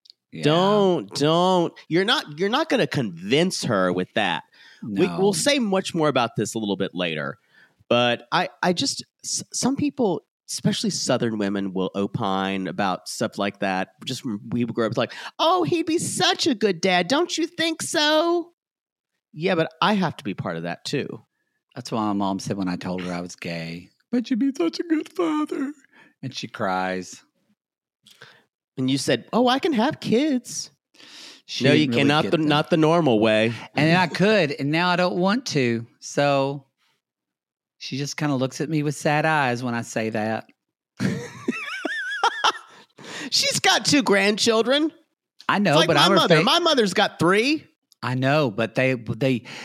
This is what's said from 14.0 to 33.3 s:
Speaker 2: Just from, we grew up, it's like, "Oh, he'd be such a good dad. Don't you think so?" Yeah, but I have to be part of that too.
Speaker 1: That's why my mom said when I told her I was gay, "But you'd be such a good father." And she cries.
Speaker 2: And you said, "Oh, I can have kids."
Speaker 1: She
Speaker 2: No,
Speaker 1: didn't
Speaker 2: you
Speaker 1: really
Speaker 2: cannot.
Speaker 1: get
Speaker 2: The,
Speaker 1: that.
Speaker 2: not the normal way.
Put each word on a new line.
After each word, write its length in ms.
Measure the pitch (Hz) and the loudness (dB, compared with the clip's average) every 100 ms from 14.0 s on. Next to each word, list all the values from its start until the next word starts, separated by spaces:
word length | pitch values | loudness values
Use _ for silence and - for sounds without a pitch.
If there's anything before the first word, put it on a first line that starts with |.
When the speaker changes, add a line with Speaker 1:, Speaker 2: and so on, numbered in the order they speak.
| - | -12
Speaker 2:
Just 160 | 127 | -10
from, 180 | 135 104 120 | -8 -8 -6
we 140 | 120 120 | -4 -2
grew 200 | 110 110 | -2 -2
up, 60 | |
it's 60 | 127 | 0
like, 160 | 113 - - - | -4 -6 -12 -2
"Oh, 240 | 320 359 | 0 2
he'd 220 | 330 339 339 | 0 -2 -2
be 120 | 320 | -2
such 480 | - - 349 370 349 | -4 -2 -2 0 0
a 80 | 226 | 0
good 240 | 214 170 | 0 0
dad. 260 | 190 180 175 | 0 2 2
Don't 300 | 277 349 - | 0 0 -2
you 100 | 311 | -6
think 340 | - 330 320 | -4 -4 -4
so?" 680 | - 339 302 311 339 349 339 _ _ _ _ _ _ _ _ | -4 0 2 2 2 0 -4 _ _ _ _ _ _ _ _
Yeah, 220 | - 180 175 | -4 0 0
but 160 | 160 - | 0 0
I 120 | 180 | 2
have 220 | 208 165 - | 2 0 -2
to 60 | |
be 100 | 104 | -8
part 240 | 92 104 82 | -6 -4 -6
of 60 | |
that 220 | 85 - - | -6 -8 -6
too. 360 | 143 98 - _ _ _ _ _ - | -4 -4 -10 _ _ _ _ _ -16
Speaker 1:
That's 160 | - | -8
why 140 | 120 107 | -4 -2
my 60 | |
mom 260 | 101 98 95 | 0 0 -2
said 180 | - 101 | -4 -4
when 100 | 92 | -4
I 60 | 90 | -4
told 260 | 92 92 | -6 -6
her 120 | 90 | -6
I 80 | 87 | -8
was 140 | 87 - | -8 -10
gay, 540 | 90 85 82 85 90 _ - | -10 -8 -10 -12 -16 _ -6
"But 180 | 240 240 | -4 -2
you'd 100 | 233 | 0
be 120 | 277 269 | 0 0
such 240 | 339 330 | -2 -2
a 40 | |
good 280 | 339 320 - | -4 -4 -4
father." 600 | - 339 302 302 349 277 302 _ _ - - | -4 -2 -2 -4 -6 -8 -10 _ _ -20 -14
And 120 | 131 | -12
she 140 | - 107 | -12 -12
cries. 760 | - 101 92 92 92 90 - _ _ _ _ _ _ _ _ _ - - - _ _ _ - | -6 -2 -2 -2 -4 -8 -16 _ _ _ _ _ _ _ _ _ -20 -20 -20 _ _ _ -6
Speaker 2:
And 120 | 131 | -2
you 60 | 135 | 0
said, 280 | - 127 - | 0 -2 0
"Oh, 140 | 214 247 | 2 2
I 120 | 262 | 2
can 140 | 359 | 0
have 260 | 254 220 - | 2 0 -2
kids." 720 | - 220 311 254 - - - _ _ _ - - - - - | 0 2 2 0 -4 -10 -12 _ _ _ -20 -20 -20 -20 -12
Speaker 1:
She 180 | - 127 | 0 4
Speaker 2:
No, 60 | |
Speaker 1:
didn't 100 | 151 | 4
Speaker 2:
you 60 | 147 | 4
Speaker 1:
really 100 | 117 | 2
Speaker 2:
cannot. 200 | 139 151 | 4 2
Speaker 1:
get 80 | 196 | 2
Speaker 2:
The, 60 | 170 | 2
Speaker 1:
that. 60 | |
Speaker 2:
not 260 | 156 147 156 | 2 2 2
the 80 | 170 | 4
normal 420 | 156 170 151 110 | 4 4 4 4
way. 340 | 113 | 4